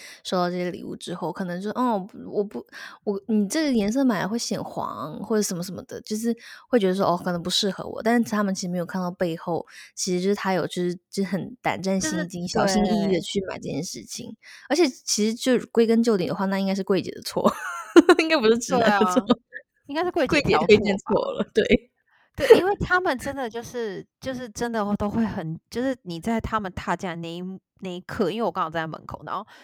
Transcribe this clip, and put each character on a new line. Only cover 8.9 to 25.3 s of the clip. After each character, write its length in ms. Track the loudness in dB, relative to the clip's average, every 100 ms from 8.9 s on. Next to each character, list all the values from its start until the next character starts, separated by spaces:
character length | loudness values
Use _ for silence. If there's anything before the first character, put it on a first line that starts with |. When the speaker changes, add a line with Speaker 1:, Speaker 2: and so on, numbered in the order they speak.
| -4
Speaker 1:
到 100 | -4
背 240 | -2 -2 -2
后， 320 | -4 -4 -6 -16 -20
其 220 | -8 -2 0
实 80 |
就 60 | 2
是 60 | 0
他 180 | 2
有， 120 | 0 0
就 100 | -2
是， 120 | -2 -4 -6
就 120 | -4
是 40 | -2
很 280 | -2 -6 -4
胆 180 | -4 -2
战 180 | 0 0
心 100 | 0 -2 -4
惊， 180 | -6 -4
Speaker 2:
就 0 |
是， 60 |
Speaker 1:
小 120 | 0 2
心 200 | 4 4
翼 180 | 2
翼 40 | 2
地 120 | 0
去 220 | 0 -4 -4
买 80 | -8
这 40 |
件 200 | -6 -6
事 220 | -6 -10 -12
情。 240 | -12 -12
Speaker 2:
对。 80 | -16 -20 -20 -2
Speaker 1:
而 60 | 2
且 100 | 2
其 420 | 2 -4 0 2
实 40 | 2
就 240 | 2 2 2
归 160 | 4 6
根 160 | 6
究 160 | 4 2
底 80 | 2
的 60 |
话， 120 | -2 -2
那 120 | 0
应 80 | 0
该 80 |
是 80 | 0
柜 200 | 2 0
姐 100 | 0
的 100 | -8
错， 200 | -6 0
<laughs> 760 | 2 0 -6 -10 6 6 8 6
应 100 | 6
该 100 | 4
不 80 | 6
是 100 | 4
直 140 | 2 2
男 240 | 4 4
的 40 | 4
错。 80 | 2
Speaker 2:
对 140 | 2
啊， 20 | -2 _ -20 -20 _ -6
应 60 |
该 80 | -2 -2
是 60 |
柜 140 | 0 2
姐 160 | 2
挑 160 | 4 2
错 20 |
吧。 60 | 6
Speaker 1:
柜 100 | 6
姐 0 |
推 80 | 6
荐 120 | -2
错 160 | 0 0 0
了， 120 | -4 -2
对。 100 | 0
<laughs> 260 | 2 2 0 _ _ _ _ -6
Speaker 2:
对， 80 | 8 8
因 80 | 8
为 80 | 0
他 240 | 0 2
们 160 | 2 -2
真 180 | -4 -6
的 140 | -6
就 120 | -6
是， 440 | -8 -6 -6 -6 -12 _
就 120 | -8
是 140 | -8 -10
真 200 | -6 -4
的 240 | -2 0 0
都 140 | 0
会 160 | 0
很， 340 | 0